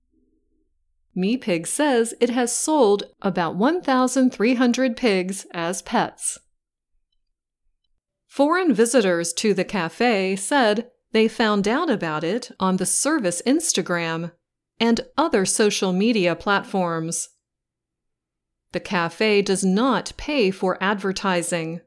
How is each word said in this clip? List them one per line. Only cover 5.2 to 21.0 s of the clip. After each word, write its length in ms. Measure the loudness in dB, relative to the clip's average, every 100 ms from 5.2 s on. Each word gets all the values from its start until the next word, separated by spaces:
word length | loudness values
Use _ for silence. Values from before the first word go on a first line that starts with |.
| -2 -8 -10
as 280 | -6 -4 -6
pets. 600 | -2 -2 -2 -4 -10 -10 _ _ _ _ _ _ _ _ _ _ _ _ _ _ _ _ _ _ _
Foreign 460 | 0 2 2 2
visitors 600 | 2 4 4 2 0 -2
to 200 | -2 0
the 120 | 0
cafe 720 | -2 -4 -6 0 0 2 0 -4
said 520 | -2 2 2 0 -4 _ _
they 160 | 2 2
found 400 | 2 0 2 2
out 240 | 0 0
about 320 | -2 -2 -4
it 300 | -2 -4 -6 -4
on 160 | 0 0
the 100 | 0
service 560 | -2 0 0 0 -2
Instagram 880 | 0 0 0 -2 -2 -2 -2 -4 -6 -12 _ _ _ _
and 220 | 2 2 0 -2
other 260 | 0 2
social 480 | 0 2 2 2 -2
media 440 | 2 2 2 2 0
platforms. 960 | 0 -2 0 -2 -2 -2 -4 -6 -8 _ _ _ _ _ _ _ _ _ _ _ _ _ _
The 80 | -10
cafe 640 | -4 -2 -4 0 2 2
does 220 | 2 0
not 480 | 2 2 2 0 -4 -10
pay 360 | -4 0 0
for 260 | 0 -2 -2
advertising. 1000 | -2 -2